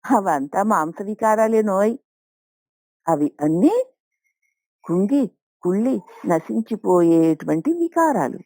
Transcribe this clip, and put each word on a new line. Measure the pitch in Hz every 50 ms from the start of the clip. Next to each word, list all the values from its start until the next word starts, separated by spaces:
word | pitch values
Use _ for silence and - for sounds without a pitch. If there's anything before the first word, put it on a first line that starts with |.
| - -
అవంతా | 262 220 196 190 156 139 135 147 - 190
మాంస | 196 214 214 175 156 165 170 -
వికారాలే | 202 202 214 - 226 220 214 220 220 220 226 220
నోయ్. | 214 208 185 190 208 220 240 - _ _ _ _ _ _ _ _ _ _ _ _ _ _ _ _ _ _ _ _ _ 165
అవి | 165 147 147 143 _ -
అన్నీ | 147 151 160 175 214 330 440 494 508 - _ _ _ _ _ _ _ _ _ _ _ _ _ _ _ _ _ _ _
కుంగి | - 170 180 196 202 277 285 254 - _ _ _ _ _ _
కుళ్ళి | - 175 185 202 226 262 262 202 - - - - -
నశించిపోయేటువంటి | - 175 165 - - 220 226 220 - 226 - - 185 180 175 175 165 165 165 165 160 156 156 - 160 156 160 160 285
వికారాలు | 339 349 339 339 - 339 330 320 269 196 143 123 - - -